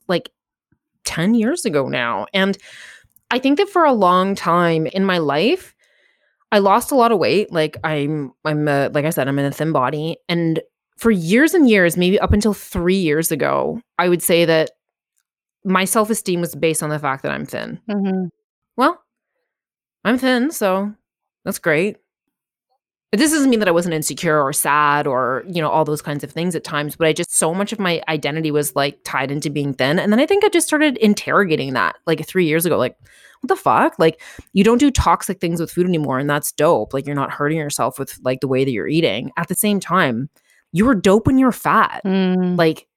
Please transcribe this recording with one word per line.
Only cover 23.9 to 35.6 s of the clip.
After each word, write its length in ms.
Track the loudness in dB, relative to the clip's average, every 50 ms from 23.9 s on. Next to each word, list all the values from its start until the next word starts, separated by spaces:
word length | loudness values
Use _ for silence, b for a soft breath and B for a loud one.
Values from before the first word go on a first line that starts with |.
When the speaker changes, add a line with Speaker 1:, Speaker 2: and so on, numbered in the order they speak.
| -4
Speaker 1:
insecure 460 | -4 -4 -6 -8 -4 -2 0 2 2
or 120 | 0 0 -2
sad 540 | -2 0 2 2 4 4 4 2 2 0
or, 360 | 0 0 0 0 -2 -2 -4 -6
you 140 | -6 -4 -4
know, 80 | -2 0
all 140 | 0 0 0
those 180 | 0 -2 -6
kinds 220 | -6 -8 -8 -8 -10
of 80 | -10
things 240 | -8 -6 -4 -4 -4
at 80 | -4 -8
times, 320 | -6 -6 -6 -6 -6 -4
but 120 | 0 0
I 60 | 0 0
just, 220 | 0 -4 -4 -2
so 180 | -2 -2 -2 -2
much 200 | -2 -4 -6 -4
of 60 | -4
my 240 | -2 -2 -2 -2 -4
identity 440 | -6 -6 -4 -4 -4 -4 -4 -4 -2
was, 240 | -2 -2 -2 -2 -2
like, 240 | -2 -2 -2 -4 _ _
tied 280 | -8 -4 -4 -4 -4
into 180 | -4 -6 -6 -6
being 240 | -4 -4 -4 -4 -2
thin. 260 | -2 0 0 0 0
And 140 | 0 2 2
then 60 | 2
I 60 | 2
think 200 | 2 2 2 2
I 40 | 2
just 180 | 2 0 0
started 280 | 0 0 2 2 0 2
interrogating 760 | 2 2 2 2 0 -2 0 0 0 2 2 -2 -2 -2 -4 -2
that, 220 | -2 -2 -2 -4 -6 _
like, 200 | -2 -2 -2 -2
three 200 | -4 0 0 2
years 200 | 2 2 0 2
ago, 120 | 2 2
like, 180 | 2 0 -2 -4 _ b b b b b b b b
"What 60 | -2
the 80 | -2 -2
fuck? 420 | 0 2 2 4 4 4 2 2
Like, 240 | 2 2 2 2 B B B B B B B 2
you 100 | 4 4
don't 140 | 4 4
do 140 | 6 4 4
toxic 500 | 2 2 2 2 2 2 0 -8 -8 -4
things 180 | -4 -4 -2
with 120 | -4